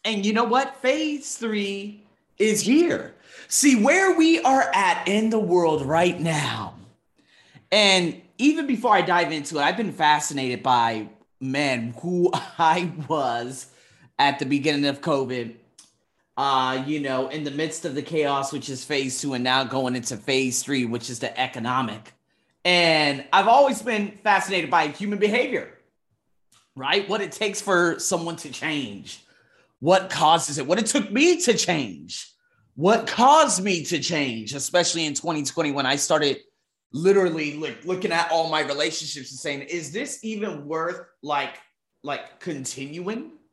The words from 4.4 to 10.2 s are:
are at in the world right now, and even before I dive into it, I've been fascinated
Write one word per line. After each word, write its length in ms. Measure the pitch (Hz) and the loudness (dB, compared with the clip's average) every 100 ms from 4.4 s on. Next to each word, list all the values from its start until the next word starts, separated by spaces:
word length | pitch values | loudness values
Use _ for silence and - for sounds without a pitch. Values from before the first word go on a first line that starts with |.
are 280 | 254 269 - | 4 4 4
at 340 | 190 190 170 175 | 2 2 0 0
in 220 | 202 220 | 0 2
the 80 | 220 | 0
world 480 | 185 175 165 151 135 | 2 4 4 0 0
right 340 | 160 180 180 | 2 2 2
now, 540 | 165 151 135 113 95 - - _ _ _ _ _ _ - _ | -2 -2 -2 -6 -10 -14 -20 _ _ _ _ _ _ -20 _
and 480 | 208 202 190 175 - _ - | 4 6 4 2 -6 _ 0
even 300 | 277 311 277 | 2 2 -2
before 280 | 233 247 | 0 4
I 60 | 202 | 2
dive 320 | 165 175 165 | 4 2 2
into 240 | 156 143 156 | -4 -4 0
it, 60 | |
I've 160 | 147 185 | 0 0
been 140 | 208 | -4
fascinated 680 | 147 151 147 | 0 4 4